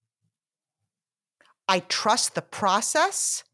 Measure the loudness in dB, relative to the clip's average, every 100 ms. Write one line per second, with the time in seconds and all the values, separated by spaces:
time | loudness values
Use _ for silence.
0 | _ _ _ _ _ _ _ _ _ _
1 | _ _ _ _ _ _ 0 0 0 -2
2 | 0 0 0 -4 -8 -2 0 0 0 0
3 | 0 0 -4 -6 -10